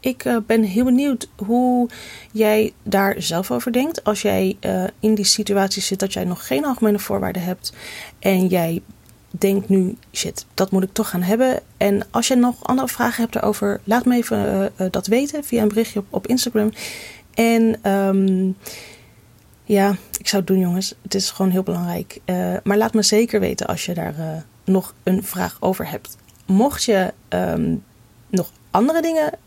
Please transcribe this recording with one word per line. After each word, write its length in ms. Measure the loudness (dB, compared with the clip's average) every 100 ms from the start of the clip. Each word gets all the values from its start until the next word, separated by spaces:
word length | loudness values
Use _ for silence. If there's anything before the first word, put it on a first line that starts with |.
Ik, 240 | -4 -4
eh, 120 | -2 -2 2
ben 160 | 2
heel 220 | 2 2
benieuwd 440 | 4 4 2 -2 -6 -10
hoe 520 | 0 2 4 2 0 -4 -18 -20 -12
jij 400 | 0 2 4 0 -4
daar 320 | -2 0 0 -2
zelf 320 | -4 -4 -2
over 220 | -4 -2
denkt. 320 | -2 -2 -2
Als 180 | -2 0
jij, 340 | 0 2 0 -2
eh, 240 | -2 -2 -4 -2
in 140 | 0
die 100 | 2
situatie 580 | 2 0 0 0 0 -2
zit 160 | -4 -2
dat 140 | -2
jij 120 | -2
nog 220 | -4 -4 -2
geen 180 | -2
algemene 340 | -2 0 2 2
voorwaarden 440 | -2 -4 -2 -4
hebt 300 | -6 -6 -10 -14 -16 -16 -18 -4
en 280 | 0 2 4
jij 360 | 2 0 -4 -8 -20 -20 -20 _
denkt 380 | 0 2 2 2
nu: 280 | 2 2 -4 -12
"Shit, 340 | -8 -8 -8 -12
dat 160 | -4 0
moet 120 | 2
ik 100 | 0
toch 160 | -2 -4
gaan 140 | -2
hebben." 380 | 0 2 2 0 -6 -2
En 260 | 0 0 0
als 180 | -2 2
je 60 |
nog 300 | 4 2 0
andere 240 | -2 -2 -2
vragen 340 | -2 -2 0
hebt 100 | -2
daarover, 480 | 0 -2 0 -2 -2
laat 200 | 0 2
me 120 | 4 2
even, 220 | 0 0
eh, 260 | 0 0
eh, 280 | -2 -2 -4
dat 140 | -2 0
weten 380 | 0 0 -6
via 180 | -2 0
een 60 | 2
berichtje 300 | 2 -2 -4
op, 80 | -6
op 160 | -6 -2
Instagram. 460 | -2 0 0 0 -4 -12 -12 -16 -20 -8
En, 420 | 0 4 4 4 2
ehm, 680 | 0 2 2 2 2 2 0 -4 -10 -16 -18 -20 -20 -20 -20 _ _ _
ja, 320 | 0 2 4 0 -6 -8
ik 100 | -2
zou 140 | -2
het 40 | 2
doen, 140 | 2
jongens. 340 | 2 0 -4 -10
Het 120 | -6
is 160 | -4 -4
gewoon 200 | 0 0
heel 120 | 2
belangrijk. 580 | 0 -2 -4 -6 -8 -10
Eh, 300 | -4 -2 -2 -4
maar 120 | -2 0
laat 180 | 2
me 80 | 2
zeker 380 | 2 2 2 0
weten 260 | 0 -2 -4
als 200 | -4 -4
je 80 |
daar, 240 | -6 -6 -6
eh, 240 | -8 -8 -12 _
nog 300 | 0 0 0 -6
een 220 | 0 0
vraag 320 | -2 -6 -6 -2
over 300 | -2 -2 -4
hebt. 260 | -8 -12 -20 _ _ 2
Mocht 380 | 4 4 0
je, 280 | 2 2 2 -4 -6
ehm, 460 | -2 -2 0 0 -2 -6 _ -20 _ -4
nog 200 | -2 -2 _ _
andere 320 | 0 2 2
dingen 300 | 0 0 -2 -4